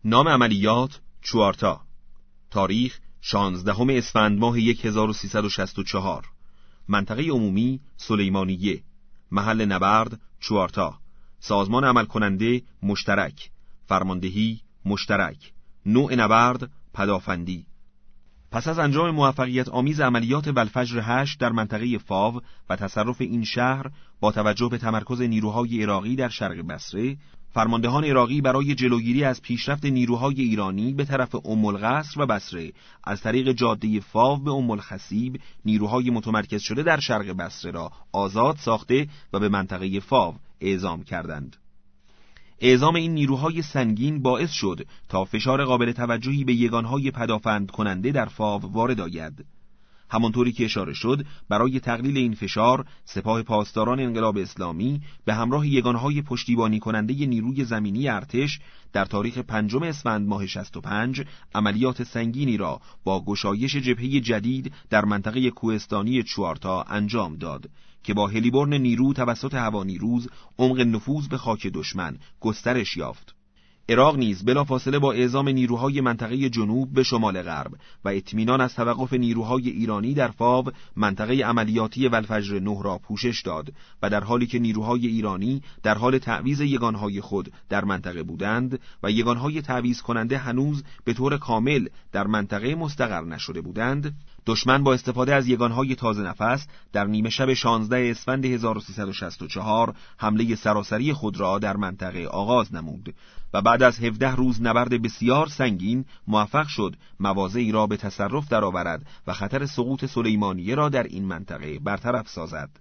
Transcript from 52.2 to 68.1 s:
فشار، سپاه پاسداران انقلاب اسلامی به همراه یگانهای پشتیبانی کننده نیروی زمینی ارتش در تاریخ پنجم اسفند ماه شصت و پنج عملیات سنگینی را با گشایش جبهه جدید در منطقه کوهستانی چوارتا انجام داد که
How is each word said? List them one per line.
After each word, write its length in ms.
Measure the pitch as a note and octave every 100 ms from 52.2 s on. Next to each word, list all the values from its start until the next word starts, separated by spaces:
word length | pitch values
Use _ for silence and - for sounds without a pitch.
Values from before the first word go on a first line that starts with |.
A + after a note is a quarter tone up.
| B2
فشار، 520 | G#2+ G2 G#2 A2+ C3+ - - -
سپاه 380 | G2 G2+ A2+
پاسداران 560 | A2+ G#2+ G#2 A2 A2 C3
انقلاب 380 | C3 A2+ A2 G2+
اسلامی 640 | F#2 - F2 D#2+ A#2 D3 D3 - -
به 80 |
همراه 340 | G#2+ A#2 C#3+ D3
یگانهای 540 | C3+ A#2+ A#2+ C3+ D3
پشتیبانی 580 | C#3+ A#2+ - A#2 A2 G#2+
کننده 460 | A2 A2 G#2+ C#3 C#3+
نیروی 380 | A2+ A2+ C3+
زمینی 460 | B2 A2+ G#2 G#2 C#3
ارتش 500 | G#2+ - A#2 D3 D3 - - -
در 120 | G2+ G2
تاریخ 320 | G2+ A2+ B2
پنجم 460 | A#2+ A2 G#2+ B2
اسفند 440 | E3 D3 A#2+ G#2+ G2+
ماه 200 | G#2 F#2+
شصت 300 | F#2+ G2+ E2+
و 40 |
پنج 420 | F#2 G#2 A#2 C3 C#3 - - -
عملیات 480 | G#2 G#2 B2+ B2
سنگینی 540 | A#2+ A#2 A#2 B2 C#3 G#2+
را 240 | F2 B1+ - -
با 200 | - F#2+ F2
گشایش 500 | G2+ G#2 G2+ C3+ C#3+
جبهه 440 | B2+ A#2+ B2+ C#3
جدید 540 | A2+ A2 A2 C3 C3 - -
در 160 | G#2+ G#2
منطقه 440 | G#2 G#2 A#2+ B2
کوهستانی 720 | - A2+ G#2+ - G#2 G#2 B2+
چوارتا 580 | A2 - F2+ D#2 G2 F#2
انجام 540 | - G#2 G#2 A#2 F2+ D#2
داد 340 | E2 C#2 - - - -
که 100 | -